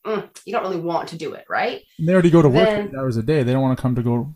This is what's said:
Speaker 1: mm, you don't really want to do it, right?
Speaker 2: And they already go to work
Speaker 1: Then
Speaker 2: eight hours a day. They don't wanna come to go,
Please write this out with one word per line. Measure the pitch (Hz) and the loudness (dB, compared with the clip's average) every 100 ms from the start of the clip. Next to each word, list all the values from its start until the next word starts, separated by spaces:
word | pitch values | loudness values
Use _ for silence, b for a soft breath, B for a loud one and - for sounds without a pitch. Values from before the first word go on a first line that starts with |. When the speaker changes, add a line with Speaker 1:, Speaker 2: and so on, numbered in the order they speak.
Speaker 1:
mm, | 214 208 - - | -6 -6 -8 -16
you | 180 | -8
don't | 233 | -6
really | 190 175 | -4 -6
want | 170 165 - | -4 -4 -6
to | 160 | -10
do | 151 | -12
it, | - - | -12 -8
right? | 117 226 392 - - | -4 -4 -6 -14 -6
Speaker 2:
And | 165 | 2
they | |
already | 185 170 | 4 6
go | 165 | 6
to | 147 | 6
work | 123 214 | 4 2
Speaker 1:
Then | 208 202 | 0 -4
Speaker 2:
eight | 135 | -6
hours | 131 113 | -4 -4
a | |
day. | 113 156 | -2 0
They | 123 | 0
don't | 131 | 0
wanna | 135 127 | 0 0
come | 127 | -2
to | 123 | -2
go, | 117 120 139 | 0 -2 -4